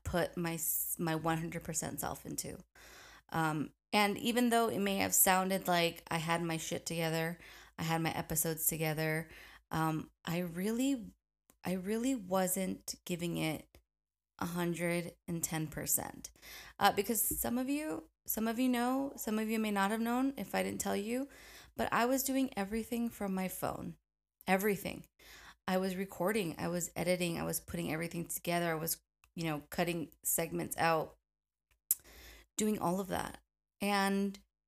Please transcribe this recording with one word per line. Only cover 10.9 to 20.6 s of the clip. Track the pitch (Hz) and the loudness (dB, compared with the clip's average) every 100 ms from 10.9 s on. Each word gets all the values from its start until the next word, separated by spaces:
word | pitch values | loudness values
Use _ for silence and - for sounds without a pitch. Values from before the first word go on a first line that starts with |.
| 262 185 - _ _ _ _ | 0 -4 -16 _ _ _ _
I | - | -4
really | 185 185 226 254 | -2 -2 0 0
wasn't | 262 180 190 185 190 185 190 - - | -2 2 2 4 2 -2 -4 -8 -10
giving | - 170 175 165 | -6 -2 -2 0
it | 160 147 - - _ _ _ _ _ - | -2 -2 -8 -20 _ _ _ _ _ -8
a | 180 | -4
hundred | 175 175 165 170 175 170 - - | 0 -2 0 0 0 -2 -8 -6
and | 170 | -4
ten | - 160 156 | -2 -2 -2
percent. | - 151 - - - - - - - - - | -4 0 0 -2 -10 -16 -18 -18 -16 -14 4
Uh, | 196 | 4
because | 196 196 220 | 6 2 2
some | - - 233 240 | 0 0 0 0
of | 262 | 0
you, | 294 311 320 - _ - | -2 -2 -6 -8 _ -6
some | - 226 | -2 0
of | 226 | 2
you | 254 | 2
know, | 240 240 269 277 | 4 2 2 -2
some | - - 214 | -4 -2 0
of | 220 | 2
you | 220 | 0
may | 214 | 2
not | 202 196 | 2 2
have | 220 | 2
known | 226 247 269 269 | 2 2 0 -2
if | 190 | -2
I | 190 | 0